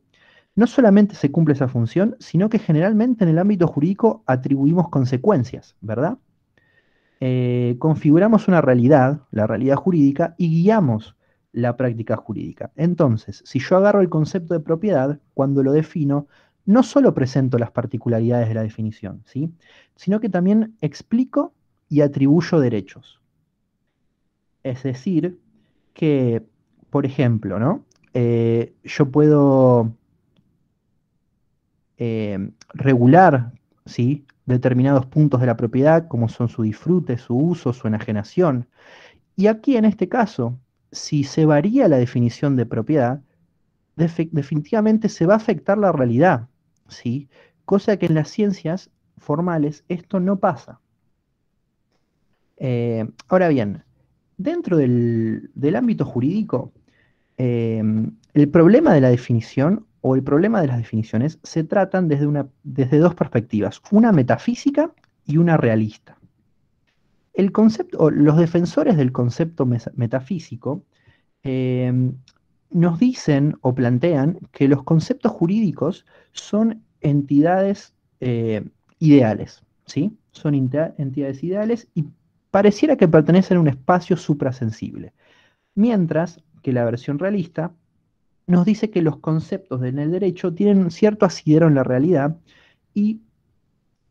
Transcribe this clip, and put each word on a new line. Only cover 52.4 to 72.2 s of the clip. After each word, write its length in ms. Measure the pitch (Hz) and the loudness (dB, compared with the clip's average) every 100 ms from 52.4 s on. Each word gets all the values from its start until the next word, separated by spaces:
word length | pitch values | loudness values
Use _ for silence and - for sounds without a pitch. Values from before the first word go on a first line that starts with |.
| _ - | _ -10
Eh, 520 | 131 120 120 113 110 - - | -6 -4 -4 -4 -6 -12 -2
ahora 180 | 185 180 | 0 2
bien, 360 | 139 104 85 - _ _ _ _ - | 0 -2 -6 -14 _ _ _ _ -12
dentro 400 | 190 349 294 170 | -8 -6 -2 0
del, 720 | 131 123 120 113 113 110 - - | 2 0 0 -2 -2 -6 -10 -6
del 200 | 139 208 | -2 -2
ámbito 300 | 247 180 135 | -2 -2 -4
jurídico, 680 | 127 131 208 208 123 - _ _ _ _ _ _ - | -4 -4 -4 -4 -6 -8 _ _ _ _ _ _ -6
eh, 440 | 127 120 113 110 110 110 110 - _ | -4 -2 -4 -4 -2 -2 -4 -8 _
el 160 | 147 147 | 2 4
problema 440 | 170 165 240 320 | 6 6 6 4
de 80 | 165 | 4
la 80 | 127 | 4
definición 800 | 123 - 117 110 - 143 214 - _ | 2 0 -4 -2 -2 0 -2 -6 _
o 140 | 131 131 | -2 -2
el 80 | |
problema 360 | 135 143 196 226 | 0 0 0 0
de 80 | 147 | -2
las 100 | 123 | -2
definiciones 600 | 113 110 110 110 139 160 | -4 -6 -4 -2 -4 -6
se 200 | - - | -8 -6
tratan 460 | 160 202 190 190 175 | -2 -2 0 0 0
desde 180 | 143 147 | 0 0
una, 200 | 147 135 _ | -2 -6 _
desde 360 | 147 131 127 147 | -10 -4 0 4
dos 160 | 170 170 | 2 0
perspectivas, 640 | - 120 110 107 95 - - | -4 -4 -2 -4 -4 -8 0
una 220 | 208 233 | 2 4
metafísica 800 | 180 127 117 - 240 285 285 330 - _ _ - | 4 2 0 -2 -4 -2 0 -2 -4 _ _ -4
y 120 | 151 | 0
una 180 | 170 160 | 2 2
realista. 600 | 123 110 107 - _ - _ _ _ _ _ _ _ _ _ _ _ | 2 0 -2 -8 _ -20 _ _ _ _ _ _ _ _ _ _ _
El 180 | - 196 | -2 -2
concepto, 460 | - 220 220 359 - | 4 2 2 -4 0
o 120 | 151 | 2
los 260 | 151 147 151 | 4 4 4
defensores 600 | 165 170 175 - 311 170 | 2 0 -2 0 0 2
del 160 | 131 | 0
concepto 520 | 127 123 - 170 - 131 | 0 -2 -2 -6 -4 -2
mesa-, 280 | 117 - - | -2 -6 -6
metafísico, 880 | 117 131 127 185 - 117 120 143 - _ _ _ _ _ | -4 -4 -8 -10 -10 -12 -10 -10 -12 _ _ _ _ _
eh, 680 | 139 131 127 127 127 127 127 131 | -8 -4 -4 -2 -2 -2 -2 -6